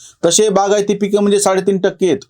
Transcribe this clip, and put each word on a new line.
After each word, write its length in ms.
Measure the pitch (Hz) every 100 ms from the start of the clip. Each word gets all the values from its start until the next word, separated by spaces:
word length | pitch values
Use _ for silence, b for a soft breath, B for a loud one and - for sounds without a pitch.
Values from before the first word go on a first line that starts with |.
| B B 165
तसे 220 | 170 214
बागायती 460 | 190 196 208 202
पिकं 260 | 202 202 202
म्हणजे 200 | 202 202
साडेतीन 380 | 202 190 190 196
टक्के 280 | 196 190 185
आहेत 140 | 139 -